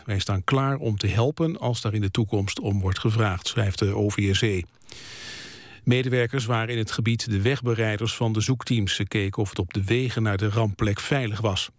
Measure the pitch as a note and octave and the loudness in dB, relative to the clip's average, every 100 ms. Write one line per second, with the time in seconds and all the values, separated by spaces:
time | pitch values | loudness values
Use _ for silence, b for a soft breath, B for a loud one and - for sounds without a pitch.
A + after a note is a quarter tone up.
0 | - G2 - G2 - C#3 C3+ C3+ A2+ G2+ | -4 -2 0 0 2 2 2 0 -2 0
1 | G2 G2 B2+ D#3 E3 - B2 A#2 A2 G#2+ | 0 2 2 2 -2 0 -2 -2 -2 0
2 | F#2+ B2 G#2 G#2 G2+ - G#2 G2+ F#2 - | 0 0 0 0 0 -2 -2 0 0 0
3 | A2+ A2 G#2+ F2 - - G2+ - G2+ G2+ | 2 2 2 0 -2 0 0 2 0 2
4 | G#2 - G2+ G2 A2 F#2 - _ B B | 0 2 2 2 2 0 -4 _ B B
5 | B B B B B B B B B2 B2+ | B B B B B B B B 2 2
6 | B2+ B2 A#2 C3+ A2+ A2+ A2+ A#2 A2 - | 2 2 2 0 0 0 0 -2 -2 0
7 | A#2 A#2 - G2 A2+ C#3 A#2+ A#2 A2 G#2 | 0 0 0 2 2 2 0 0 0 0
8 | A2 - A2+ G#2+ A2 B2 - A#2 F#2+ - | -4 0 0 2 0 0 0 0 2 -2
9 | G2 G#2+ G2 G#2+ G2 - F2 G#2 G2 A#2+ | -2 0 0 -2 -2 -2 -2 -2 2 2
10 | B2+ A#2 A2 G2 G#2+ A2 G#2+ F#2 G#2+ G2+ | 2 0 0 2 0 2 0 2 0 0
11 | - C#3 A2+ G#2 A2 F#2 - | 0 0 0 0 0 0 -4